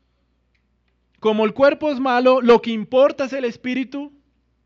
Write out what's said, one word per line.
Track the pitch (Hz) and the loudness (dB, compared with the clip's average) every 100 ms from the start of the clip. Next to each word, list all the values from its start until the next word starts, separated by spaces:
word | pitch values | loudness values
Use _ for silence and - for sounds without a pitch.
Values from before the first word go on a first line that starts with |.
| _ _ _ _ _ _ _ _ _ _ _ _ | _ _ _ _ _ _ _ _ _ _ _ _
Como | 214 214 220 | -2 0 0
el | |
cuerpo | - 277 294 302 | 2 2 2 -4
es | 254 | -4
malo, | 269 247 254 262 | -2 0 2 4
lo | 240 226 | 4 2
que | 233 | 2
importa | 220 202 254 285 - 262 | -8 -2 2 2 0 -8
es | |
el | 277 | -6
espíritu. | 240 - 254 254 254 277 294 285 _ _ _ _ | -8 -8 -8 -8 -8 -12 -14 _ _ _ _ _